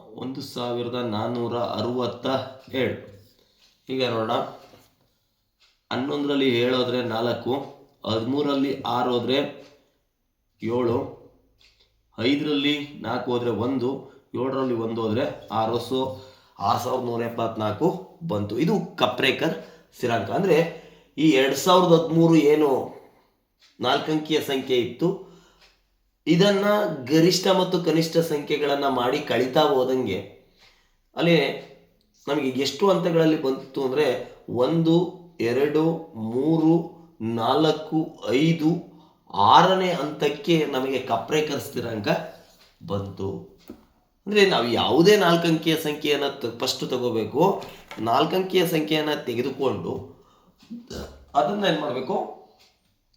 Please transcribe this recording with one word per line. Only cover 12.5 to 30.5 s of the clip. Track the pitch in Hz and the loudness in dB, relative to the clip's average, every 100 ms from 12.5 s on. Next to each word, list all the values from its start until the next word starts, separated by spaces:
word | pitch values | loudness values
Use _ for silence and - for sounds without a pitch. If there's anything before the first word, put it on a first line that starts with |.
| 143 143 147 143 107 | 0 0 -2 -6 -10
ನಾಲ್ಕು | 107 123 127 | -6 -4 -2
ಹೋದ್ರೆ | 123 120 | -2 -2
ಒಂದು, | 104 123 135 127 - - - _ 117 | -2 -2 -2 -2 -6 -12 -20 _ -6
ಏಳರಲ್ಲಿ | 131 135 131 | -4 -2 -2
ಒಂದು | 117 113 113 | -2 -4 -4
ಹೋದ್ರೆ | 110 113 - - - | -2 0 -2 -6 -6
ಆರು. | 110 113 120 | -2 -2 -4
So | - 131 131 - - - _ - | -4 -4 -4 -8 -16 -20 _ -6
ಆರು | 101 120 | -2 0
ಸಾವಿರದ | 123 123 120 | -2 -4 -2
ನೂರ | 117 | -4
ಎಪ್ಪತ್ನಾಲ್ಕು | 117 117 113 107 107 101 170 - - - 165 | -4 -2 -4 -2 -4 0 0 -2 -12 -14 -6
ಬಂತು. | 104 101 113 | -4 -4 -2
ಇದು | 170 202 - - | 0 0 -4 -2
ಕಪ್ರೇಕರ್ | 127 123 131 - 160 - - - _ - | -2 0 0 0 -2 -4 -12 -20 _ -6
ಸ್ಥಿರಾಂಕ. | 117 117 - | -4 -2 -2
ಅಂದ್ರೆ | - 196 156 165 - - - _ - | -2 2 2 2 -6 -20 -20 _ 0
ಈ | 156 | 4
ಎರಡ್ | 131 135 - | 4 2 0
ಸಾವಿರದ | 190 185 175 160 - | 4 4 6 4 4
ಹದಿಮೂರು | 165 165 160 | 4 6 6
ಏನು | 147 151 147 117 - - - _ _ _ _ _ _ - | 6 4 4 2 -4 -14 -20 _ _ _ _ _ _ -4
ನಾಲ್ಕಂಕಿಯ | 123 147 156 156 156 151 | 0 0 0 -2 0 -2
ಸಂಖ್ಯೆ | - 135 127 123 | 0 -4 0 0
ಇತ್ತು, | 110 - 170 - - - _ _ _ _ _ _ _ _ 147 | 0 -2 -2 -2 -10 -20 _ _ _ _ _ _ _ _ 0
ಇದನ್ನ | 170 208 196 208 208 - 143 | 4 4 4 2 2 0 -4
ಗರಿಷ್ಠ | 123 160 180 - 196 | 0 4 4 2 2
ಮತ್ತು | 190 185 175 | 2 2 0
ಕನಿಷ್ಠ | 156 160 160 165 | 0 0 2 0
ಸಂಖ್ಯೆಗಳನ್ನ | 160 147 143 143 143 143 139 | 0 -4 -2 -2 0 0 0
ಮಾಡಿ | 127 123 147 | 0 0 -2
ಕಳೀತಾ | - 120 127 160 | -2 0 2 2
ಹೋದಂಗೆ | 147 131 127 131 110 92 - - _ | 4 2 2 0 -2 -4 -8 -20 _